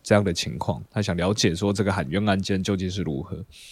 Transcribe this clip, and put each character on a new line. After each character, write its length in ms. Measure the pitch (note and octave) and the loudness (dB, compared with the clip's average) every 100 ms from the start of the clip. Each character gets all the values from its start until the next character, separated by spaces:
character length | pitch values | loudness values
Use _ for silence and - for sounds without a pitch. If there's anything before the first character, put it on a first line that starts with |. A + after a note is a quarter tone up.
这 140 | - G#2 | 2 4
样 80 | |
的 100 | F#2+ | 4
情 240 | E2+ - - | 0 -4 -4
况， 260 | - - - | -4 -6 -4
他 100 | A2 | -4
想 160 | F#2+ E2+ | -2 0
了 160 | F2+ | 0
解 220 | G#2+ G2 | 2 2
说 180 | E2+ G2+ | 2 0
这 120 | G2+ | 2
个 100 | G2 | 2
喊 160 | F2+ C#2 | 0 0
冤 180 | F#2 G#2+ | 0 2
案 140 | G2 | 2
件 220 | F#2 G2 | 2 0
究 120 | F#2+ F#2+ | 0 0
竟 140 | F#2 | -2
是 140 | F#2+ | -2
如 180 | E2 C#2 | -4 -4
何。 160 | E2 D#2 - - - | -6 -10 -12 -18 -20